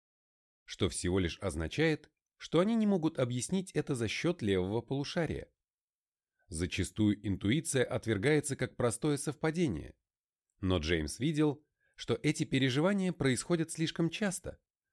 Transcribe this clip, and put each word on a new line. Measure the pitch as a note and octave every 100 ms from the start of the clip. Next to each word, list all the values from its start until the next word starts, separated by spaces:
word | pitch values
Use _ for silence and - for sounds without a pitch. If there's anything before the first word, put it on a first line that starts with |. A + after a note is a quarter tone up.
| _ _ _ _ _ _ -
что | - F#2
всего | - F2 F#2+
лишь | E2+ -
означает, | F#2+ D#2 D#2+ - D#3+ D3+ - _ _ -
что | - D#3
они | G3+
не | A#3 G#3
могут | F#3+ D#3 D3
объяснить | B2 B2 - F#3+ F#3
это | - -
за | B2 G#2+
счет | - D#3+ F3
левого | G2+ F#2+ F#2 A2+
полушария. | - C3+ - F3 D#3+ C#2+ - _ _ _ _ _ _ _ _ _ -
Зачастую | E2 F2 - F2 - G#2+ - G#2
интуиция | F2+ G2 D3+ C3+ C3 -
отвергается | A#2 A2 G2+ C3 D3+ - C3
как | B2+ -
простое | A#2+ - D#3 C#3+
совпадение, | D#3 - D#3+ D#3+ D#3 D2+ B1 - _ _ _ _ _ -
но | F#2 F2+
Джеймс | D#2 E2+ D2+ -
видел, | D3 D3+ D3+ C#3 _ _ _ -
что | - A#2
эти | D3+ D3+ D3+
переживания | C3 C3 C3 F3+ G3+ F#3
происходят | - C3+ E3 - E3+ D#3
слишком | - D#3+ - E3
часто, | - G3+ - - - _ _ _